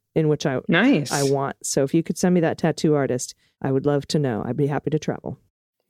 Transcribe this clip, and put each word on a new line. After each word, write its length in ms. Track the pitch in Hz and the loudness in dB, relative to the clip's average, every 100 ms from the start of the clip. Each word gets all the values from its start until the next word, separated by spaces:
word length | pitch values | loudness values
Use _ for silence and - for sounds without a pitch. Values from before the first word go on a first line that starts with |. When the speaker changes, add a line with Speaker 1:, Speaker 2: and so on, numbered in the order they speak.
| _ | _
Speaker 1:
in 140 | 165 156 | -2 0
which 160 | 147 151 | 0 -2
I, 140 | 131 - | -2 0
Speaker 2:
Nice. 440 | 165 254 196 139 | 2 4 2 0
Speaker 1:
I 100 | 147 | 0
want. 340 | 139 139 135 - | 2 0 -2 -6
So 220 | - 151 | -4 -2
if 100 | 139 | 2
you 80 | 165 | 0
could 160 | - - | 0 0
send 160 | 185 | 2
me 60 | 180 | 2
that 180 | 160 - | 2 0
tattoo 360 | 165 147 160 | -2 0 2
artist, 400 | 147 131 127 - - _ _ | 2 0 -2 -6 -14 _ _
I 80 | 135 | -2
would 140 | 135 139 | 0 2
love 200 | 143 - | 0 0
to 100 | 160 | -2
know. 240 | 139 104 | 0 -2
I'd 120 | - 127 | -4 -2
be 100 | 143 | -2
happy 240 | 139 - | -2 -2
to 80 | 151 | -4
travel. 400 | - 110 - - _ _ _ _ - | -4 -6 -8 -12 _ _ _ _ -6